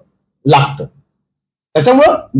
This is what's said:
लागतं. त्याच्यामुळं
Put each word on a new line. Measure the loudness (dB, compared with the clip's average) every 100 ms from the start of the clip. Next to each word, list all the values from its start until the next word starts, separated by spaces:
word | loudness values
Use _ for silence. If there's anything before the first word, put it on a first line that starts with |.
| _ _ _ _ 0
लागतं. | 0 0 -8 -16 _ _ _ _ _ _ _ _
त्याच्यामुळं | -4 0 2 2 0 -6 -4